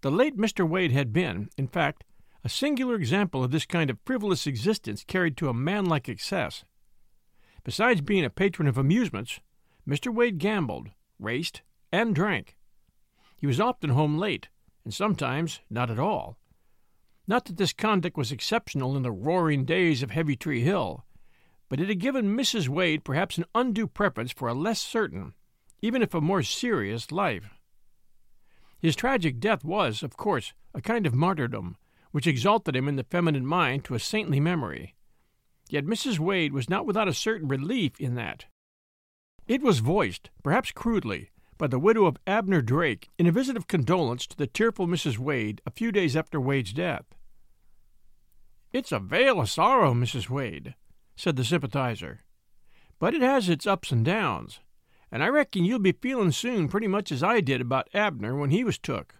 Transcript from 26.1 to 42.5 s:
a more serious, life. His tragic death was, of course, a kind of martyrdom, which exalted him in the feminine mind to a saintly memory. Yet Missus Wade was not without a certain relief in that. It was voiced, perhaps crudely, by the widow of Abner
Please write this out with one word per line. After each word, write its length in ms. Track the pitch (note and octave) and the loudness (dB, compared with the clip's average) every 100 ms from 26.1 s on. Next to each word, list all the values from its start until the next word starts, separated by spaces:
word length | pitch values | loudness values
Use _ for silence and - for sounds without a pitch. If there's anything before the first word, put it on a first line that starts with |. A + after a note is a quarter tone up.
a 60 | F3 | 0
more 240 | D3+ F#3+ | 0 0
serious, 720 | A#2+ - B3 F#3+ G2 A2+ - | 0 -2 -2 0 -2 -4 -6
life. 360 | E3 F#3+ G2+ G#2 - _ _ - _ _ - - - _ - - - | -2 -2 -4 -10 -20 _ _ -20 _ _ -20 -20 -20 _ -20 -20 -2
His 200 | E3 - | 0 0
tragic 420 | B3 C4+ E3 B2 | 0 2 0 0
death 240 | G3 G3 | 0 0
was, 400 | C#3+ G3 D#3+ G#2+ | -2 0 0 -2
of 140 | C#3 - | -8 -6
course, 360 | G#3 D#3 - - - | -2 -2 -4 -16 -14
a 80 | - | -10
kind 240 | - A#3 F3 | -2 0 2
of 100 | B2 | 2
martyrdom, 600 | E3 F3 B2+ A2+ F2+ - _ _ _ | 2 0 -2 -4 -10 -14 _ _ _
which 160 | D3+ D3+ | -2 0
exalted 480 | C3 D3+ A3 - B2+ | 2 4 2 2 -2
him 140 | C3+ | 0
in 80 | C#3 | -2
the 80 | B2 | -2
feminine 400 | F3 E3+ C#3+ C3 | 0 2 2 0
mind 400 | F3 D#3 C3+ - | 2 2 0 -4
to 100 | A#2+ | -6
a 40 | |
saintly 420 | - G#3+ G#3+ C#3 | -2 -4 0 2
memory. 520 | D3+ F3 A2+ C2+ - _ _ _ _ _ _ _ _ | 2 2 -2 -8 -12 _ _ _ _ _ _ _ _
Yet 160 | D3 C#3+ | -4 -2
Missus 340 | A3 C4+ F#3+ | -4 -2 0
Wade 320 | D#3+ G3 D#3 | 0 2 0
was 180 | C#3 B2 | -2 -2
not 160 | F#3+ G#3+ | -2 0
without 220 | G3+ G3+ | 0 0
a 60 | |
certain 340 | - - A3 D3+ | 0 -2 -2 -2
relief 520 | C3 C#3+ B3+ D#3+ - | -2 -2 0 0 -2
in 140 | C3 A#2+ | -4 -4
that. 320 | G2+ - - _ _ _ _ _ _ _ _ _ - | -6 -10 -16 _ _ _ _ _ _ _ _ _ -2
It 140 | B3+ | 2
was 180 | C4+ D3 | 4 4
voiced, 500 | A2+ F#3+ B2+ F2 - - | 4 0 0 -4 -16 -8
perhaps 300 | - G3+ - | 0 0 0
crudely, 580 | - A#3 A3 C3+ F#2 - _ _ - | -6 -2 0 -2 -6 -8 _ _ -6
by 100 | D3+ | -2
the 120 | B2+ | 2
widow 260 | E3+ A3+ F#3+ | 4 6 4
of 120 | C3+ - | 2 -2
Abner 340 | G3+ G3 | -2 2